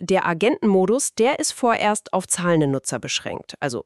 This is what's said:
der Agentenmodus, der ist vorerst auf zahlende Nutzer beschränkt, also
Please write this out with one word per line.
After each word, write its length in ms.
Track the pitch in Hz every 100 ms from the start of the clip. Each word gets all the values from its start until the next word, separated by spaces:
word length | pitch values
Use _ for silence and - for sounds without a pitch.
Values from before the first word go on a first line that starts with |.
der 260 | 180 185 -
Agentenmodus, 880 | 165 220 311 220 190 185 254 -
der 240 | - 233 302
ist 140 | 311
vorerst 600 | - 240 220 214 208 -
auf 140 | 190 -
zahlende 400 | - 175 165 143
Nutzer 320 | 135 - 123
beschränkt, 560 | - - - 87 - -
also 240 | 143 117